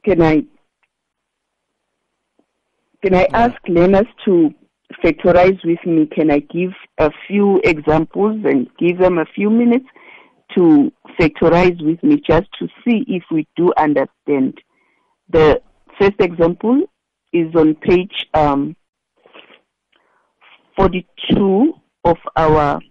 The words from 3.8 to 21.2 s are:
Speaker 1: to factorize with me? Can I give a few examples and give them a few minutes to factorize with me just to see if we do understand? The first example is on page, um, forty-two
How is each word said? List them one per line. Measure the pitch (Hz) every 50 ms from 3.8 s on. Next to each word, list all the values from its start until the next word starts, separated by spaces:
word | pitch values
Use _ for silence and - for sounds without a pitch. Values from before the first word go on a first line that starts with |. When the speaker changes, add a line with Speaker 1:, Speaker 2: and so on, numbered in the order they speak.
| 175 185 196 190 220 - _ - -
Speaker 1:
to | 214 185 170 160 151 170 _ _ _ _ _ _ _ - - -
factorize | 170 156 - - 180 170 175 180 190 196 185 -
with | 165 170 - -
me? | 175 165 160 156
Can | 151 - 185 151 156
I | 143 147
give | 147 _ - 170 180 185 185 - - _ _ -
a | 160 185 - - - -
few | 196 202 202 202 196 -
examples | - 185 165 147 147 151 151 160 160 - - 185 196 214 220 220 208
and | 139 139 135 123 - _
give | - 165 175 175 180
them | 185 185 180 165
a | 160 - -
few | - 202 214
minutes | 220 233 240 240 233 269 262 _ _ - - - - - _ _ _ _ _ _ -
to | 190 180 165 156 143 135 - _ _ _ - - -
factorize | 175 151 - - 175 165 165 170 180 180 175 170 151
with | 151 165 -
me | - 151 147 147 -
just | - 156 165 - - - -
to | - - _ -
see | _ 247 233 208 -
if | - 190 175 - _
we | 160 156 151 _ _
do | - 170 180 -
understand? | - 156 151 147 139 135 - _ _ _ - 147 135 131 - - - _ _ _ _ _ _ _ _ _ _ _ _ _ _
The | 165 160 156 151 135 - _ _ _ _ _ _ - -
first | 202 196 202 -
example | 202 175 175 170 170 170 175 _ - 220 247 285 381 - _ _ _ _ _ _ _ _ -
is | 175 165 160 165
on | 170 156 156 156
page, | _ - - 180 180 185 - - - - _
um, | - 156 151 147 139 139 143 151 165 _ _ _ _ _ _ _ _ _ _ _ _ - - _ - _ _ _ _ _ _ _ _ _ _ _ _ _ _ _ _ _ _ _ _ _ _ _ _
forty-two | - 190 185 180 185 - _ _ -